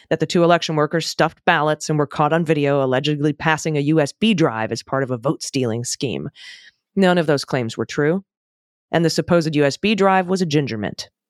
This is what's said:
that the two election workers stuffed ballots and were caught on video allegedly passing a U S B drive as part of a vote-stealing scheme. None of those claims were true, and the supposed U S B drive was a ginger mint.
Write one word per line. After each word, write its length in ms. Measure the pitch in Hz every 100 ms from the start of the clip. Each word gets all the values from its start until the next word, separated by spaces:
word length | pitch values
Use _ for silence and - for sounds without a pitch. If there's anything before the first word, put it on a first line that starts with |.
| -
that 100 | 160
the 60 | 156
two 180 | 180
election 320 | 170 170 - 156
workers 300 | 151 170 156
stuffed 400 | - 160 - -
ballots 460 | 165 151 156 -
and 80 | 151
were 80 | 143
caught 260 | - 147
on 100 | 165
video 400 | 160 156 143 143
allegedly 500 | 135 127 147 151 151
passing 440 | 147 165 156 165 151
a 40 |
U 180 | 143 160
S 120 | 143
B 220 | - 214
drive 380 | 196 160 113 110
as 100 | 113
part 220 | - 135
of 80 | 131
a 60 | 123
vote-stealing 640 | 127 - - 135 123 113
scheme. 480 | 120 - 131 71 101 - - - - _ _ -
None 240 | 185 180
of 80 | 151
those 180 | 143 -
claims 320 | 139 113 -
were 80 | 113
true, 400 | - 147 185 - _ _ _ _ _ _
and 140 | 165 165
the 60 |
supposed 440 | 160 156 175 156 147
U 80 |
S 140 | 143 131
B 160 | 202
drive 320 | 214 196 190 175
was 160 | 185
a 60 | 180
ginger 320 | 143 135 113
mint. 320 | 98 - - _ _